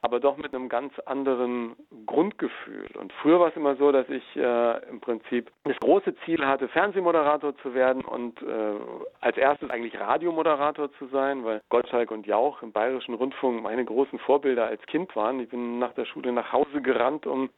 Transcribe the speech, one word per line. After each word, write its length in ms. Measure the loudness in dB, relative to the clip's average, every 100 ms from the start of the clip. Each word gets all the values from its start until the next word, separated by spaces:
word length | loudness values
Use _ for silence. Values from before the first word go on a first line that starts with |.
aber 180 | -2 2
doch 160 | 2 0
mit 180 | -6
einem 140 | -8 -4
ganz 300 | -4 -4 -10 -6
anderen 720 | -2 0 0 0 -2 -6 -10 -20 -14 -2
Grundgefühl. 840 | 2 2 0 -6 -6 -14 -14 -12 -12
Und 140 | -14 0
früher 180 | 6 6
war 80 | 6
es 80 | 2
immer 200 | 0 4
so, 140 | 6
dass 180 | 6 2
ich, 160 | -6 -6 -2
äh, 520 | 2 4 2 0 -6
im 100 | -12
Prinzip 500 | -6 -6 -2 -2 -2 _
das 140 | -4 0
große 340 | 4 4 4 -6
Ziel 220 | -4 0 2
hatte, 220 | 0 0
Fernsehmoderator 880 | 0 0 2 2 4 4 2 0 -6
zu 160 | -4
werden 300 | 2 2 2
und, 380 | -2 -6 -6 -8
äh, 320 | -6 -4 -2 -4 -8 -12 -14 -4
als 180 | -2 2
erstes 320 | 2 2 -2
eigentlich 280 | -6 -8 -6
Radiomoderator 920 | -2 0 0 0 2 2 0 -2 -6 -8
zu 80 | -4
sein, 380 | 0 0 -2
weil 180 | -4 -4 0
Gottschalk 400 | 0 2 0 0
und 160 | -4 0
Jauch 360 | 2 2 -2
im 100 | -6
Bayerischen 420 | -2 0 -2 -6
Rundfunk 480 | -4 -4 0 -2 0
meine 220 | -2 -2
großen 340 | 0 0 0 -2
Vorbilder 480 | 2 2 4 0 0
als 160 | -4 -4
Kind 300 | -4 -2 -2
waren. 240 | -2 -2
Ich 80 | -6
bin 300 | -6 -6 -4
nach 160 | -4
der 100 | -4
Schule 280 | -8 -6 -2
nach 200 | -2 0
Hause 300 | 2 2 0
gerannt, 440 | 0 2 2 0 -4
um 220 | -2 -2